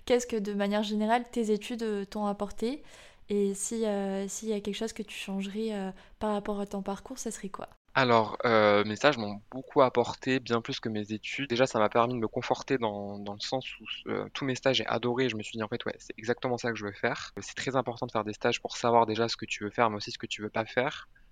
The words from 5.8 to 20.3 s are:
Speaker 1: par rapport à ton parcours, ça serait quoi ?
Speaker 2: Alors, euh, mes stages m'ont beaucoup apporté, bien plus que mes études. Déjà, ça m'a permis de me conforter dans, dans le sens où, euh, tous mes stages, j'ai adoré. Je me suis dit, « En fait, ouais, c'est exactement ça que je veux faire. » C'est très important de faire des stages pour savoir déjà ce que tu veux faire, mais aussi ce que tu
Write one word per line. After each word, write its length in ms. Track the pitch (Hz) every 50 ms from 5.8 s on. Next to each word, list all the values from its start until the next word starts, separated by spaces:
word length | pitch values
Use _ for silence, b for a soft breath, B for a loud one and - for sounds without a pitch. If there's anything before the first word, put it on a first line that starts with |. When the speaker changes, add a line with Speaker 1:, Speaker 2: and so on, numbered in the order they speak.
| 190 190 190 B B B B _
Speaker 1:
par 140 | 226 214 208
rapport 260 | 202 202 208 208 202
à 80 | 202
ton 160 | 202 - 202 190
parcours, 340 | - 196 196 - - 262
ça 140 | - - 233
serait 180 | 208 - - 190
quoi ? 200 | - - - - - _ _ _ -
Speaker 2:
Alors, 420 | - 131 123 117 113 110 110 - - -
euh, 380 | 123 113 110 107 104 104 104 104
mes 100 | 107 107
stages 220 | 104 - 143 151
m'ont 240 | 117 107 104 104 104 - -
beaucoup 320 | - 131 131 - - 147
apporté, 580 | 135 123 - 120 117 - - - - 135 131 131
bien 220 | 120 110 117 117
plus 180 | 110 - 135 -
que 100 | - 117
mes 220 | 110 107 104 101
études. 380 | 107 107 - - - - 135 -
Déjà, 160 | 120 117 131
ça 140 | 131 - 117
m'a 100 | 107 -
permis 240 | - 120 117 120 127
de 60 | 120
me 80 | 110
conforter 500 | 107 - 123 - - 135 - - - 139
dans, 400 | 127 117 107 104 101 101 101 101
dans 160 | 101 101 101 101
le 60 | 101
sens 260 | - - - 131 127 - - -
où, 60 | 113 - - - -
euh, 180 | 110 107 98 101 104 -
tous 120 | - 143
mes 80 | 135 127
stages, 240 | 120 - 135 127
j'ai 80 | 117 -
adoré. 420 | - - 113 113 123 120 123 131
Je 80 | 123 113
me 60 | 107
suis 160 | 104 - -
dit, « 60 | 113 110
En 40 |
fait, 160 | 104 120 117 -
ouais, 100 | - -
c'est 160 | - - - -
exactement 400 | - 110 113 120 - - 131 123
ça 120 | 117 - 120
que 80 | 113
je 80 | 107 107
veux 80 | 101 101
faire. » 400 | - - 120 139 - - - - 104
C'est 140 | 101 - -
très 200 | - - 135 127
important 300 | 135 120 - 113 - 135
de 60 | 123
faire 120 | - 113 104
des 100 | 104 104
stages 280 | - - 120 117 -
pour 160 | - - -
savoir 300 | - - 120 117 117 117
déjà 200 | 110 110 110 117
ce 80 | 117 -
que 100 | - 113
tu 180 | - - - 104
veux 80 | 104
faire, 180 | - - 120 113
mais 80 | 107
aussi 140 | 104 - -
ce 80 | - -
que 80 | -
tu 160 | -